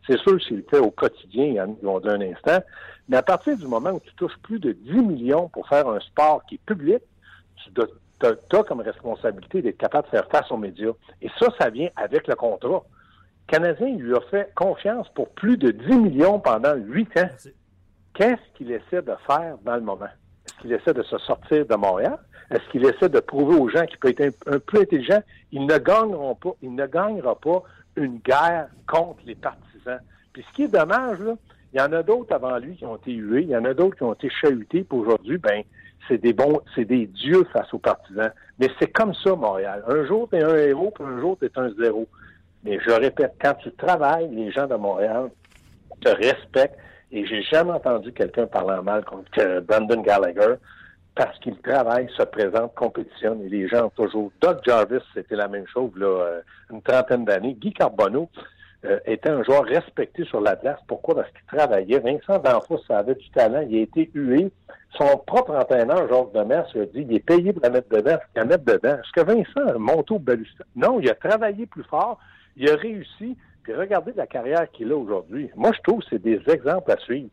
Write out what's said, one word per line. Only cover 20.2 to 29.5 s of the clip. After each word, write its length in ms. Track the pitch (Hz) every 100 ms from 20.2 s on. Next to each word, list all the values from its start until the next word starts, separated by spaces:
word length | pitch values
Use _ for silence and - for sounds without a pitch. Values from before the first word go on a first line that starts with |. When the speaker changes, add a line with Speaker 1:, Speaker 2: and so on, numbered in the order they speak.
| _ _ -
Speaker 1:
Est-ce 140 | -
qu'il 120 | 120
essaie 220 | 117 -
de 80 | 147
se 160 | - 104
sortir 480 | - - - 151 127
de 80 |
Montréal ? 440 | 107 101 92 143 302 _ - -
Est-ce 180 | 117 -
qu'il 140 | 127
essaie 240 | 131 - 180
de 120 | 135
prouver 360 | - 139 143 165
aux 120 | 123
gens 180 | 156 165
qu'il 120 | -
peut 100 | 131
être 280 | 123 143 - -
un, 80 |
un 40 | 143
peu 220 | - 208
intelligent ? 420 | 190 151 127 208 - - _
Ils 120 | 139
ne 140 | 139 151
gagneront 560 | - 214 220 175 139
pas, 160 | 120 180 -
il 120 | 131
ne 120 | 123 139
gagnera 500 | 156 208 208 156 135
pas 260 | 151 185 - - _
une 240 | - 139 117
guerre 500 | 127 135 165 170 147 - -
contre 320 | 160 170 -
les 120 | 120 110
partisans. 640 | 139